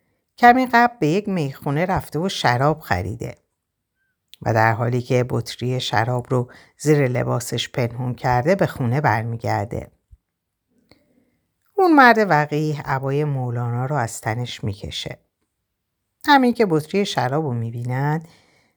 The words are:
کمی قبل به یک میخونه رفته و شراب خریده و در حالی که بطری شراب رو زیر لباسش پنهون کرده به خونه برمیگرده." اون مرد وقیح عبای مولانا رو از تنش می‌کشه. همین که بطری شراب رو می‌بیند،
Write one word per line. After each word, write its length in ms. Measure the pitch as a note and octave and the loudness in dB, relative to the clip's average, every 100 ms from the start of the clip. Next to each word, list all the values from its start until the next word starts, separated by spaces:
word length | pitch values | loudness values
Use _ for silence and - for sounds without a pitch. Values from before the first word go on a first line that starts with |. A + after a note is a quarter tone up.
| _ _ _ - | _ _ _ 4
کمی 280 | A#3+ B3 B3+ | 6 6 4
قبل 300 | A#3 A#3+ A#3 | 4 2 2
به 60 | D3+ | 0
یک 220 | F#3 G#3 | 0 -2
میخونه 580 | F#3 C#3 - D3+ C#3+ F3+ | -2 -4 -4 -4 -2 0
رفته 320 | F3 - D3 | -2 -4 -4
و 100 | F#3+ | -4
شراب 520 | - B2 B2 C#3+ D#3 | -2 0 2 2 0
خریده 540 | - F2+ F#2+ A#2 - - _ _ _ _ _ _ _ _ _ - | -2 -4 -4 -8 -10 -14 _ _ _ _ _ _ _ _ _ -12
و 120 | A2+ | -4
در 180 | A2+ A2 | 2 2
حالی 300 | A2 A#2+ B2 | 2 -2 -2
که 220 | B2 B2+ B2 | -2 -2 0
بطری 500 | B2 - - B2 B2+ | -4 -6 -8 -6 -4
شراب 460 | - G#2+ A#2 B2+ A#2+ | -2 -2 -2 -2 -2
رو 200 | B2+ B2 - - - | -2 -4 -10 -20 -8
زیر 300 | D3 D3 C3 | 0 2 2
لباسش 600 | B2 B2 B2 - B2 - | -2 -2 -4 -4 -6 -6
پنهون 460 | - A#2+ A#2+ B2+ | -4 -4 -4 -8
کرده 400 | A#2+ C3 B2 C3+ | -4 0 0 2
به 120 | F#3+ E3+ | 0 0
خونه 340 | - B2 C3 | -2 -2 0
برمیگرده." 920 | D3 A2 A#2 A#2 G#2+ G#2+ G2+ - - _ _ - _ _ _ _ _ _ _ _ _ _ _ _ _ _ _ | 0 0 -2 -6 -4 -4 -4 -8 -10 _ _ -20 _ _ _ _ _ _ _ _ _ _ _ _ _ _ _
اون 200 | - F#4 | 0 4
مرد 360 | D4+ B3 A3+ G3+ | 8 8 6 4
وقیح 520 | D3+ D3 D3 D3+ C#3+ | 2 2 -2 -2 -4
عبای 400 | D3 C3+ C3+ C#3 | -4 -4 -2 -2
مولانا 600 | D3+ C3+ B2 A#2+ A#2+ A#2+ C3 | -2 -2 -4 -4 -4 -2 -2
رو 100 | D3 | -2
از 240 | A#2 - | -4 -4
تنش 440 | A#2 A2 A#2+ - | -4 -4 -6 -6
می‌کشه. 540 | G#2+ G2 D#2+ - - - _ _ _ _ _ _ _ _ _ _ - | -8 -6 -10 -10 -10 -14 _ _ _ _ _ _ _ _ _ _ 2
همین 280 | C#4+ B3 | 4 4
که 120 | A#3+ G#3 | 2 2
بطری 400 | D#3 D3+ G3 G3+ | 2 0 -2 -2
شراب 380 | - B2+ D3 | -2 -2 -2
رو 100 | D#3 | -2
می‌بیند، 760 | A#2+ A2+ A#2+ B2 B2+ C#3+ D#3 D#3+ _ _ _ _ | -4 -6 -6 -6 -2 -2 -2 -6 _ _ _ _